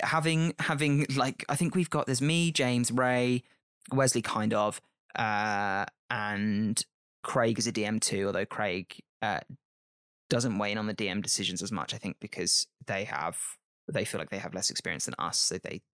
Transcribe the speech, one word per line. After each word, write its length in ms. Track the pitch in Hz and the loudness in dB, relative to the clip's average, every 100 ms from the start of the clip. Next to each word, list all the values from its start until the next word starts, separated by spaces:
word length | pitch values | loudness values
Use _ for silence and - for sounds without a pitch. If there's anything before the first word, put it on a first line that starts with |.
having, 520 | - 160 160 160 165 - | 0 2 4 4 2 2
having, 460 | - 147 147 143 147 135 | 0 2 4 4 4 2
like, 300 | 127 - - | 0 0 -2
I 60 | 147 | 0
think 200 | 165 185 | 2 2
we've 140 | 170 | 2
got, 160 | 151 139 | 0 0
there's 160 | 127 | 2
me, 300 | 143 165 170 | 2 4 2
James, 380 | 156 127 123 120 | 2 2 4 2
Ray, 520 | 120 127 123 123 123 - _ _ _ - | 2 4 4 4 2 -2 _ _ _ -2
Wesley, 300 | 135 135 123 | 4 4 4
kind 320 | - 110 107 | 0 0 2
of, 280 | 107 104 - - _ _ - | 2 2 0 -10 _ _ -2
uh, 680 | 113 104 107 101 101 98 98 - - | 0 2 0 0 0 -2 -4 -8 -6
and 760 | 120 104 101 107 104 107 110 - _ _ _ | -4 -2 0 0 0 0 -2 -4 _ _ _
Craig 360 | - 135 117 113 | -2 2 2 2
is 80 | 113 | -2
a 40 | |
D 140 | 110 104 | -2 -2
M 140 | 110 | -2
too, 280 | - 98 98 | 0 0 0
although 180 | 95 101 | 0 -2
Craig, 500 | - 104 90 90 - - _ | -2 -2 -2 -6 -14 -20 _
uh, 180 | 107 90 - - _ _ _ _ _ _ - | -4 -2 -6 -16 _ _ _ _ _ _ -2
doesn't 280 | 120 123 101 | 0 0 0
weigh 140 | 104 | 0
in 60 | 107 | -2
on 100 | 107 | -4
the 60 | |
D 160 | 104 101 | -2 -2
M 120 | 98 | -2
decisions 400 | 95 - 95 90 | -2 -2 -2 -4
as 100 | 98 | -4
much, 220 | 101 64 | -4 -6
I 40 | 110 | -6
think, 200 | 98 - | -8 -10
because 460 | 107 - 87 - - _ - | -10 -4 0 0 -2 _ -8
they 160 | 95 | -6
have 340 | - 71 - - - - _ _ - | -4 -6 -6 -6 -8 -12 _ _ -6
they 140 | 101 90 | -4 -2
feel 140 | - | -4
like 100 | 78 | -6
they 80 | 98 | -8
have 140 | 85 | -8
less 160 | 92 - | -4 -4
experience 360 | - 90 73 - | -4 -4 -4 -6
than 100 | - | -4
us, 180 | 87 - | -2 0
so 200 | - 90 | 0 -2
they, 180 | - 82 - | -6 -10 -12